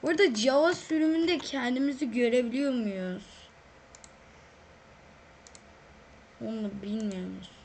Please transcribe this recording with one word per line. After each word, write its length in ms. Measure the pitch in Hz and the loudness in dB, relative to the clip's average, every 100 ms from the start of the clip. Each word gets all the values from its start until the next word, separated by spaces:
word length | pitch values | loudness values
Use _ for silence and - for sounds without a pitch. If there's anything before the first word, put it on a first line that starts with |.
Bu 60 | 277 | 0
arada 260 | 320 392 | 4 4
Java 400 | 220 233 269 320 | 4 4 6 4
sürümünde 640 | 349 - 311 311 320 330 339 | 2 -2 0 2 2 2 0
kendimizi 720 | - 277 247 254 277 262 294 | -2 -4 -2 0 0 -2 -2
görebiliyor 640 | 226 240 247 240 247 285 | 0 2 2 0 0 0
muyuz? 500 | 254 214 190 185 185 - - - - - - - - - - - - - - - - - - - - - - - - - - - - - - - - | 0 -2 -4 -6 -8 -12 -20 -20 -20 -20 -20 -20 -20 -20 -20 -20 -20 -20 -20 -20 -20 -20 -20 -20 -20 -20 -20 -20 -20 -20 -20 -20 -20 -20 -20 -20 -12
Onu 300 | 220 220 208 202 | -8 -6 -6 -6
bilmiyoruz. 680 | 202 214 214 185 185 190 185 - | -6 -4 -4 -4 -8 -10 -16 -20